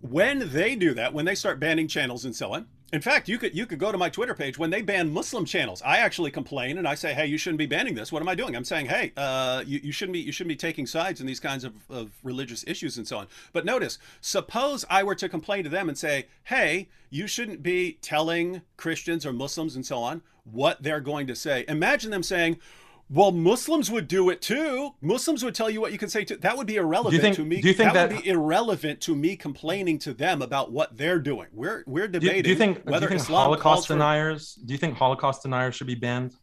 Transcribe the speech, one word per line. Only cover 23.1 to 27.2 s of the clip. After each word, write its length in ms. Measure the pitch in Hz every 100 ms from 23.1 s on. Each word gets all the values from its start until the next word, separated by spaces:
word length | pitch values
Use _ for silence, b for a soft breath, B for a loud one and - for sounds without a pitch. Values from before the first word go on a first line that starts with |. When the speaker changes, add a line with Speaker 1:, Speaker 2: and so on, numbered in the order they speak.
| 139 202
Speaker 1:
Muslims 580 | 175 165 240 - 320 233
would 160 | 226 156
do 200 | 185 185
it 120 | 175
too. 520 | - 247 311 254 277 -
Muslims 420 | 147 247 285 294
would 120 | 247 -
tell 140 | 226
you 100 | 220
what 100 | 220
you 40 | 208
can 120 | 202
say 140 | 214 202
too." 100 | -
That 200 | 180 247
would 100 | 214
be 80 | 214
irrelevant 340 | 165 170 233
Speaker 2:
Do 40 |
you 40 | 165